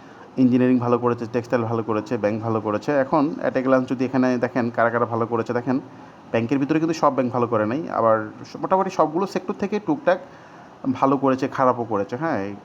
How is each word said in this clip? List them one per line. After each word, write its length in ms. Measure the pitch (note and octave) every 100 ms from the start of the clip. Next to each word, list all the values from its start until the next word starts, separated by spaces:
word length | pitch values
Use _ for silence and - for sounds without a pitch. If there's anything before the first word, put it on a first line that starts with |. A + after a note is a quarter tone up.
| - - - -
ইঞ্জিনিয়ারিং 420 | B2+ B2 B2+ B2+
ভালো 200 | A#2+ A#2+
করেছে, 280 | A#2+ A#2 A#2
টেক্সটাইল 300 | B2 A2+ B2
ভালো 200 | A2+ A#2
করেছে, 340 | A2 G#2+ G#2+ A#2+
ব্যাংক 260 | G#2 A2+
ভালো 180 | A2+ A2
করেছে। 320 | G#2+ G#2 -
এখন 420 | D3 C3 D#3+ C#3+ -
at 140 | - C3
a 60 |
glance 220 | B2+ C3
যদি 200 | B2+ C3
এখানে 340 | B2+ C3 B2+ B2
দেখেন 320 | A#2+ C3 A#2
কারা 200 | A#2 A#2
কারা 140 | A#2
ভালো 220 | A#2 A2+ A2+
করেছে, 260 | A#2 A2
দেখেন 280 | A#2+ A#2+ C3 - - - - -
ব্যাংকের 280 | A#2 A2+ C#3+
ভিতরে 220 | C3+ D#3+
কিন্তু 180 | D#3+ D#3+
সব 160 | D3
ব্যাংক 180 | C3+ B2
ভালো 140 | B2 A#2
করে 200 | A2+ G#2+
নাই, 220 | C3 E3+
আবার 420 | - A2+ A2 G#2+ A2 B2
স-, 40 | -
মোটামুটি 340 | D#3+ F#3+ F#3+
সবগুলো 360 | - D#3+ D#3 F#3+
সেক্টর 280 | F3+ -
থেকে 260 | G3+ G3+ G#3+
টুকটাক 380 | G#3 C#3+ - F#3 - - - - - - C3+
ভালো 240 | A#2 C3+ C#3
করেছে, 320 | C3+ C3 C3+
খারাপও 360 | - B2+ A#2+
করেছে। 320 | A2+ G#2 G2+ B2
হ্যাঁ, 280 | E3 B2
এ-, 100 | G2 G2+